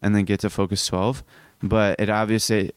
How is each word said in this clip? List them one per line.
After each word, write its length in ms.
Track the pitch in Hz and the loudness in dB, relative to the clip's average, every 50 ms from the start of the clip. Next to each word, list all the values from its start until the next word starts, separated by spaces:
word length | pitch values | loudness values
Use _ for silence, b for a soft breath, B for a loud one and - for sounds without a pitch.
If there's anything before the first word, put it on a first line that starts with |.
| - | 0
and 120 | 101 104 | 2 2
then 80 | 104 98 | 2 2
get 160 | 87 101 95 | 2 0 -2
to 100 | - 104 | -2 -4
Focus 360 | - - 98 87 101 95 - | -2 -2 -2 -2 -2 -4 -4
twelve. 360 | - - 92 95 117 135 139 - B B B B B B B - | -2 -2 0 0 0 -2 -4 -10 B B B B B B B -4
But 360 | 95 107 110 104 101 92 - | 0 2 2 4 2 2 0
it 80 | 107 101 | 0 0
obviously, 640 | 107 107 110 107 110 110 - - 113 107 98 - - | 0 0 0 0 0 0 0 0 0 0 0 -2 -6